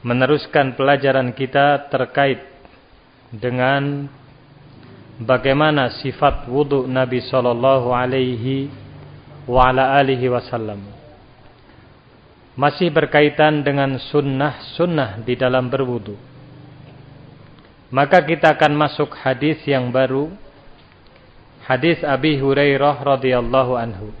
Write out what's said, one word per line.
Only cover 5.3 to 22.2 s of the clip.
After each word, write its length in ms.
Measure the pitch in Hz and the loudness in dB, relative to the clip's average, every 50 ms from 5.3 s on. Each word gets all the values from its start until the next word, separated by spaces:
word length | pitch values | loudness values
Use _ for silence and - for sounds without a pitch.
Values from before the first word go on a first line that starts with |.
| 127 120 - 139 135 143 151 156 151 143 127 120 - - - | 0 2 2 2 2 4 4 2 2 2 0 -2 -4 -6 -8
sifat 400 | 135 123 - 151 143 135 - - | -8 -4 0 0 0 0 0 -8
wudu 400 | 123 123 143 147 139 143 139 127 | -4 -2 -2 0 0 0 -2 -2
Nabi 400 | 131 127 131 131 120 127 123 120 | 0 0 0 0 0 -2 -4 -4
sallallahu 640 | - - 131 120 123 117 117 123 135 135 131 120 123 | 0 -2 0 2 2 0 2 2 2 4 2 2 0
alaihi 800 | 123 120 127 127 127 135 127 127 123 113 113 131 135 135 139 147 - - - - - - - - - - - - - - - - | 0 0 0 0 0 0 0 -2 -2 -4 -4 -4 -4 -4 -6 -8 -12 -16 -20 -20 -20 -20 -20 -20 -20 -20 -20 -20 -20 -18 -8 0
wa 160 | 123 127 123 | 4 4 4
ala 320 | 127 127 131 131 131 139 | 4 4 2 2 4 4
alihi 320 | 143 139 135 135 123 127 127 | 4 4 4 0 0 0 -2
wasallam. 560 | 123 120 - - - 117 110 107 104 98 98 104 - - - - - - - - - - - - - _ - - - - - - - - _ - _ - - _ _ _ - - _ | -2 -2 -4 -6 -8 -8 -6 -8 -10 -12 -14 -18 -20 -20 -20 -20 -20 -20 -20 -20 -20 -20 -20 -20 -20 _ -20 -20 -20 -20 -20 -20 -20 -20 _ -20 _ -20 -20 _ _ _ -20 -18 _
Masih 400 | 127 135 147 - - 185 170 147 | 0 0 0 0 0 -2 2 2
berkaitan 720 | 160 147 147 - 147 151 147 143 - 151 151 156 147 135 | 0 0 4 4 4 4 4 4 4 2 4 4 0 -2
dengan 320 | 143 143 143 139 135 135 | -2 0 0 -2 -2 -4
sunnah-sunnah 1300 | 123 - - - 147 139 139 135 131 143 147 131 - - - - - 170 180 170 147 135 107 95 113 110 | -6 -8 -2 -2 -2 0 0 -2 -2 -2 -2 -4 -8 -16 -16 -4 -2 -2 0 0 -2 -2 -4 -6 -10 -4
di 80 | 120 123 | -4 -2
dalam 400 | 113 131 127 127 131 127 123 131 | 0 0 0 2 0 0 -2 -4
berwudu. 560 | 135 135 123 123 117 101 107 101 - - - - - - - - - - - - - - - - - - - - - - - - - - - - - - - - - - _ | -4 -4 -4 -4 -8 -8 -10 -16 -16 -18 -20 -20 -20 -20 -20 -20 -20 -20 -20 -20 -20 -20 -20 -20 -20 -20 -20 -20 -20 -20 -20 -20 -20 -20 -20 -20 -20 -20 -20 -20 -20 -18 _
Maka 320 | 123 135 147 143 185 180 | 0 0 2 4 4 4
kita 320 | 170 147 170 151 - 160 147 | 4 2 -2 2 4 2 4
akan 240 | - 156 147 147 | 4 2 2 2
masuk 400 | 147 151 143 - - 147 143 - | 2 0 -2 0 -4 -4 -4 -6
hadis 400 | - - 131 131 120 143 156 151 147 - | -6 -4 -4 -2 0 -2 -2 -2 -2 -2
yang 240 | 143 139 131 127 123 | -2 -2 -2 -2 0
baru, 400 | 120 131 131 127 131 135 147 160 185 - - - - - - - - - - _ - - - - - - - - _ - - - - - - | 0 0 0 0 0 -4 -4 -6 -10 -18 -20 -20 -20 -20 -20 -20 -20 -20 -20 _ -20 -20 -20 -20 -20 -20 -20 -20 _ -20 -20 -20 -20 -20 -4
hadis 320 | - 131 127 135 170 165 - - | -2 -2 0 2 0 0 0 0
Abi 320 | 147 139 131 | -2 -2 0